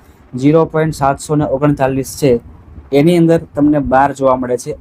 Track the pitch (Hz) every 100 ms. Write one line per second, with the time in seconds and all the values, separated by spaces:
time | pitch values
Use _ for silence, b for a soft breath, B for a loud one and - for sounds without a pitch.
0 | b b - 127 139 165 160 160 160 151
1 | 139 139 - 151 151 135 147 147 131 135
2 | 127 - 143 120 - - - - - 139
3 | 160 175 165 165 160 - 147 147 127 131
4 | 139 135 135 127 127 123 147 139